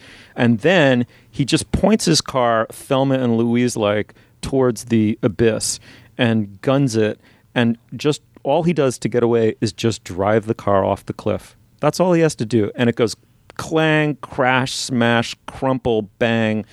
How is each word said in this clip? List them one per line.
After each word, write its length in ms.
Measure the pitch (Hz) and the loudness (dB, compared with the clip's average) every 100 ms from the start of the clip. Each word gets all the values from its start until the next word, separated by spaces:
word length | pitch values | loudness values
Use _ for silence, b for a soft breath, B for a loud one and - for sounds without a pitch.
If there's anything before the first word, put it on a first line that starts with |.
| B B B - | B B B 0
And 240 | 120 117 | 0 2
then 460 | 156 185 139 123 123 b b | 2 4 4 2 -2 b b
he 140 | - 131 | -6 -2
just 260 | 160 - | -2 -2
points 320 | - 190 220 | 0 2 2
his 160 | - 139 | 2 0
car, 480 | - 131 120 113 117 | -2 -2 2 0 -2
Thelma 480 | - - 135 135 131 | -8 -2 0 2 0
and 180 | 123 113 | 0 0
Louise-like, 760 | 117 117 123 117 104 104 101 - b _ | 2 0 0 0 0 0 -4 -12 b _
towards 440 | - 135 127 113 117 | -4 0 0 -2 -2
the 320 | 113 107 113 | 0 2 0
abyss 560 | 120 82 113 110 - - B B B - | -4 2 0 0 -6 -8 B B B -2
and 420 | 120 113 101 101 | 0 0 -4 -6
guns 360 | - 135 139 110 | -2 0 2 0
it. 200 | 107 - b b b 127 | 0 -4 b b b 0
And 220 | 117 117 _ 127 | 0 -2 _ -4
just 260 | 147 147 _ _ | -2 -4 _ _
all 200 | 135 156 | -2 0
he 100 | 170 | 0
does 240 | 156 135 - | 0 0 -2
to 80 | - | -4
get 160 | 120 | 0
away 320 | 117 117 110 - | 2 2 0 0
is 100 | 113 | -6
just 320 | - 117 104 | -2 -4 -4
drive 440 | - 90 98 110 107 | -10 -2 0 0 0
the 80 | 113 | -4
car 280 | - 98 | 0 2
off 220 | 98 98 - | 2 -2 -6
the 80 | |
cliff. 420 | - 107 98 - _ _ _ | -8 -6 -6 -10 _ _ _
That's 220 | 147 - | -4 0
all 100 | 185 | 0
he 100 | 170 | 2
has 140 | 160 - | 2 -2
to 100 | 113 | -2
do. 260 | 120 101 - | 0 0 0
And 140 | 120 | 0
it 80 | 117 | 2
goes 180 | 113 - _ _ - - | -2 -2 _ _ -20 -16
clang, 640 | - 160 156 151 151 143 | -4 0 2 2 0 -4
crash, 560 | - - 127 131 131 | -8 -2 2 2 0
smash, 600 | - - 127 117 117 113 - - | -6 -4 0 2 2 -2 -10 -18
crumple, 640 | - 135 131 127 110 101 _ | -6 -4 -2 0 -2 -4 _
bang, 460 | 117 113 110 107 - | 0 0 0 -2 -6